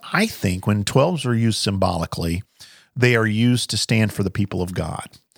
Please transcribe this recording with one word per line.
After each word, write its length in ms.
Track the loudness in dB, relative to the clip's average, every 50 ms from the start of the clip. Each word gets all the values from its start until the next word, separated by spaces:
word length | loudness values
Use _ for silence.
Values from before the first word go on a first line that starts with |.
| -6 -4 -2
I 140 | 0 0
think 420 | 0 -2 -2 -2 -2 -2 0 0 0
when 160 | 0 0 0
twelves 420 | 0 2 2 2 2 0 -2 -2
are 80 | 0 0
used 240 | 2 2 0 0 0
symbolically, 840 | -2 -2 0 0 0 0 0 -2 -4 -6 -6 -6 -4 -2 -4 -4 -6 -10 _ _ -20 -20 -20 -20 _ _ _
they 220 | 2 2 4 4
are 100 | 4 2
used 440 | 2 2 2 2 2 2 2 0 -2
to 60 | -2
stand 360 | -2 0 2 2 2 2 2 0
for 100 | -2 -4
the 80 | -2
people 320 | 0 -2 -2 -2 -2 -4 -4
of 120 | -4 -4
God. 340 | -6 -6 -6 -6 -10 -12 -14 -18 -20 _ _ _